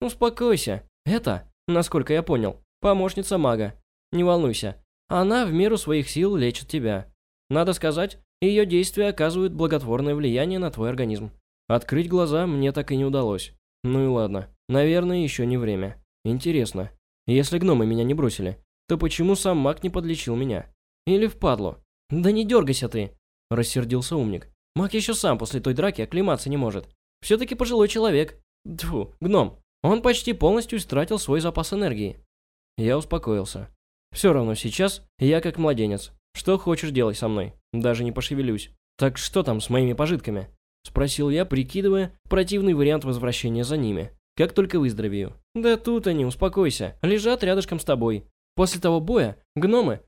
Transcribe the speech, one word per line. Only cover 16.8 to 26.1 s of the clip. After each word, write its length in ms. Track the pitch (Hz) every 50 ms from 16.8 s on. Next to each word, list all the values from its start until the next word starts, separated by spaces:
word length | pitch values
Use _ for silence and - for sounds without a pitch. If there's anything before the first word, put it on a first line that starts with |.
| 95 110 - _ _ _ _ _ -
если 320 | - 120 135 143 139 175 170
гномы 280 | 180 185 156 120 110
меня 180 | 110 113 113 117
не 100 | 123 143
бросили, 440 | 160 139 117 - - 98 90 98 - _ _ _ _ _ -
то 100 | 170 156
почему 380 | 160 160 - - 170 190 202
сам 220 | 190 - 196 180 156
маг 240 | 135 139 151 -
не 80 | - 185
подлечил 440 | 180 185 165 165 160 151 - 120 117
меня? 320 | 120 135 135 107 80 - - _ _ _ _ _ _ -
Или 200 | 165 190 196 220
впадлу? 500 | 214 - - - 156 123 107 101 85 - - _ _ _ _ _ -
«Да 200 | 147 170 175 190
не 140 | 208 220 226
дёргайся 440 | 202 247 233 165 135 131 - 131 117
ты!» 280 | - 113 101 98 - _ _ _ _ _ _ -
рассердился 640 | 117 117 117 - - 135 127 117 123 123 123 - 165
умник. 320 | 156 120 107 95 85 - - _ _ _ _ -
«Маг 200 | 151 190 196 -
ещё 200 | 220 202 - 226
сам 240 | - - 175 127 110
после 220 | 113 110 139 127
той 140 | - 131 127
драки 280 | 131 170 202 - -
оклематься 480 | 110 -